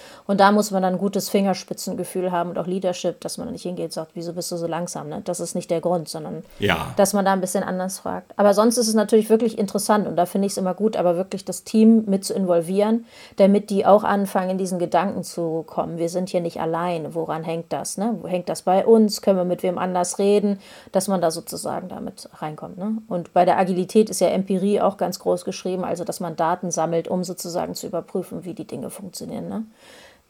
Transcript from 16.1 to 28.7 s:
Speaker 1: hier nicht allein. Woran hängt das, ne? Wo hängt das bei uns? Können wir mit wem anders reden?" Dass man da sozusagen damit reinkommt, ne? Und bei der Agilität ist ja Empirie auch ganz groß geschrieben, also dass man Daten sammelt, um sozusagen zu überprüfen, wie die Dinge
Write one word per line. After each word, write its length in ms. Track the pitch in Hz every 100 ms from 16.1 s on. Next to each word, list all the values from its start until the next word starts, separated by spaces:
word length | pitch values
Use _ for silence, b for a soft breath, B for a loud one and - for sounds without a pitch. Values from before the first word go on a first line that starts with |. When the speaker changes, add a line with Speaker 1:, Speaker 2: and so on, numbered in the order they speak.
| 180 180
Speaker 1:
hier 100 | 185
nicht 220 | 170 165
allein. 520 | 160 165 175 170 147
Woran 300 | 165 160 156
hängt 300 | 165 165 165
das, 240 | 143 - -
ne? 180 | 214 196
Wo 80 | 165
hängt 180 | 180 170
das 140 | 160
bei 240 | - 190 -
uns? 360 | 226 214 208
Können 120 | -
wir 120 | 190 180
mit 180 | 175
wem 160 | 185 175
anders 400 | 185 180 180 -
reden?" 400 | 202 208 208 196 B B B
Dass 160 | - 185
man 120 | 190
da 120 | 170
sozusagen 580 | 165 - 165 139 139 185
damit 400 | - - - -
reinkommt, 440 | - 156 156 - -
ne? 220 | 202 220 220
Und 260 | 180 165
bei 120 | 185 180
der 120 | 175
Agilität 540 | 190 185 185 220 214
ist 100 | 185
ja 60 | 180
Empirie 520 | 190 190 190 196 202
auch 180 | 190 202
ganz 200 | 180 185
groß 260 | - 180
geschrieben, 400 | - 190 185 185
also 200 | 175 175
dass 160 | 170 170
man 160 | 175 160
Daten 340 | 165 180 180
sammelt, 380 | 165 160 165 160
um 160 | 185
sozusagen 500 | 175 180 180 170 170
zu 140 | 175 -
überprüfen, 580 | 165 165 - 147 170 175
wie 80 |
die 140 | 160
Dinge 240 | 156